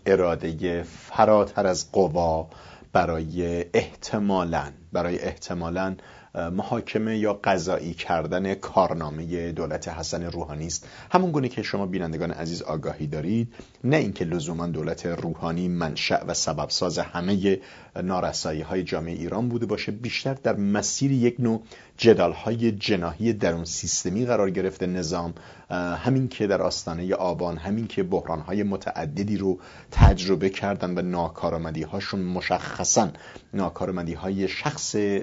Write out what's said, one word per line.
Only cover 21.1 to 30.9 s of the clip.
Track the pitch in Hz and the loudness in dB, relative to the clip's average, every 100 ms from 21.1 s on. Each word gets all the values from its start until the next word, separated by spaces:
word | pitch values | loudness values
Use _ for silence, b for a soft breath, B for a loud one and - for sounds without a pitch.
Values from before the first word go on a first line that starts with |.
یک | 135 120 120 | 4 4 4
نوع | 120 113 B B B - | 2 2 B B B 6
جدال‌های | 117 101 85 80 - 117 117 | 8 10 6 2 -2 0 2
جناحی | 104 - 101 85 80 110 | 0 0 0 0 0 0
درون | 107 95 85 | 2 0 0
سیستمی | 85 - 90 - 92 95 123 | -4 -6 -4 -2 -2 -2 2
قرار | 113 98 | 4 2
گرفته | 92 92 92 90 | 2 -2 0 -2
نظام، | 90 80 87 85 85 B B B | -2 -2 -2 -4 -8 B B B
اه، | 90 87 87 | -4 -2 -2
همین | 123 131 127 | 0 2 0
که | - 104 | 0 2
در | 92 | 2
آستانه | 90 - - 82 90 | 2 -2 -4 -4 -2
آبان، | - 92 80 87 82 | 0 0 -2 -2 -4
همین | 87 107 113 | -2 -2 -2
که | - | -4
بحران‌های | 92 92 - 80 78 98 | 0 -2 -2 -4 -2 -2
متعددی | 101 98 - - 80 76 101 101 | 0 -2 -4 -6 -6 -4 -2 0
رو | 95 92 B B B | 0 0 B B B
تجربه | - - 92 92 92 98 | 8 8 8 2 2 2
کردن | - 101 95 90 | 0 -2 -2 -2